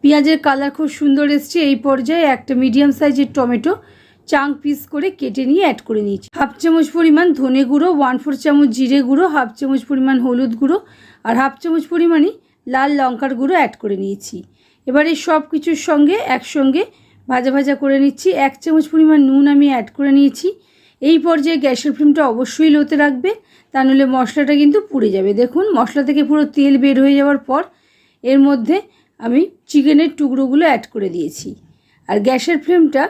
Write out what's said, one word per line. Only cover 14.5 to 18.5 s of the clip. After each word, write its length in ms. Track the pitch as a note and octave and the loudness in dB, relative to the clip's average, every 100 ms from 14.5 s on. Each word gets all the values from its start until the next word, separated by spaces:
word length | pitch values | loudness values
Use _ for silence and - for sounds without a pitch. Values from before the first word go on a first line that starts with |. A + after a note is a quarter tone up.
| _ _ _ - | _ _ _ -4
এবারে 260 | C4 D4+ D#4+ | 0 0 -2
সব 260 | - D#4 D4+ | -2 -2 -2
কিছুর 300 | D#4 D#4+ D#4 | -6 -4 -4
সঙ্গে 360 | - D4 D4 G4+ - | -2 2 2 2 -2
একসঙ্গে 540 | B3 - D4+ C4+ C4+ G#4+ _ _ _ - | -6 -4 -2 0 0 -4 _ _ _ -6
ভাজা 220 | B3+ B3+ | -2 0
ভাজা 220 | C4+ C#4 | -2 -2
করে 220 | C#4 C#4 C#4 | -2 0 2
নিচ্ছি। 300 | C#4 C#4 F#4 F#4 | 0 0 -2 0
এক 180 | C4+ | -2